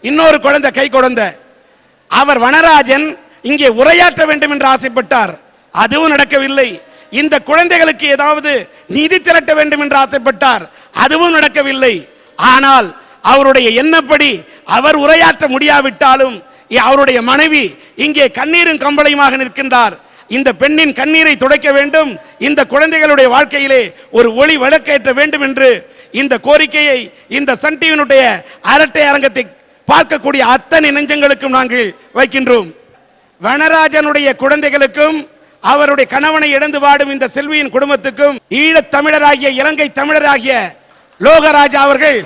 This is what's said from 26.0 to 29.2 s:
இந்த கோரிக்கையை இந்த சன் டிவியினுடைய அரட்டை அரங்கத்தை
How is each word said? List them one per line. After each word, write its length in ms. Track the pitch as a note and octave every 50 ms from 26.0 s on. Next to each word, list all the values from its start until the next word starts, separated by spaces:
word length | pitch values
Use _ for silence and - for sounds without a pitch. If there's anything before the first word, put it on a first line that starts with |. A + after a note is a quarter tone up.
| - _ - A3
இந்த 140 | C#4 C#4 B3 A3+ -
கோரிக்கையை 520 | C4+ D4 D4+ D#4 D4+ - D4+ D4 D4 C4+ B3+ A3+ F3+ _ _ _ _ G#3+ C4+
இந்த 180 | C#4+ C4 B3+ - -
சன் 160 | D4+ D#4 C#4
டிவியினுடைய 420 | E4+ D#4+ D#4 D4+ C#4+ A#3+ C#4 C4+ C4 A#3+ G#3 E3+ - - - - - G3+ B3+
அரட்டை 300 | D4 D#4 D4 - D#4+ D4+ C#4+
அரங்கத்தை 340 | C#4 C#4+